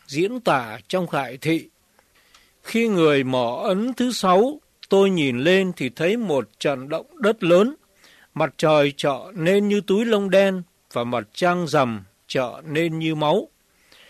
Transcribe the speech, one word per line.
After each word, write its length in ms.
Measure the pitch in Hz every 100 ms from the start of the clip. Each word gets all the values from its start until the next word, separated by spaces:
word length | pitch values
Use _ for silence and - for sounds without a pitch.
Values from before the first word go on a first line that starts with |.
| _
diễn 320 | 139 190 247
tả 400 | 226 143 117 113 -
trong 200 | 185 170
Khải 300 | 156 131 131
Thị. 320 | 151 160 - _ _ _ _ _ _ _ _ _
Khi 240 | - 226 233
người 360 | 190 160 143
mỏ 380 | 131 127 120 123 208
ấn 280 | 190 233
thứ 180 | 247 247
sáu, 500 | 226 190 180 247 302 _ _ -
tôi 200 | 196 196
nhìn 300 | 185 139 120
lên 320 | 147 185 190 175
thì 120 | 131
thấy 280 | - 165 226
một 320 | 214 143 110 _
trận 300 | 156 135 135
động 160 | 160 - 330
đất 260 | 214 226
lớn. 320 | 175 175 220 302 _ _ _ _ _
Mặt 200 | - 151 -
trời 360 | 160 151 143 143
trở 340 | 151 131 165 196
nên 320 | 160 202 208
như 140 | 208
túi 240 | - 190 233
lông 240 | 208 202
đen 320 | 185 196 185 175 _ _
và 100 | 135
mặt 240 | 120 123 104
trăng 340 | - 175 175 170
rằm 360 | 147 127 110 92 _ _
trở 340 | 139 123 113 160
nên 340 | 151 170 160
như 160 | 160 156
máu. 320 | 151 180 320 _ _ _ _ _ -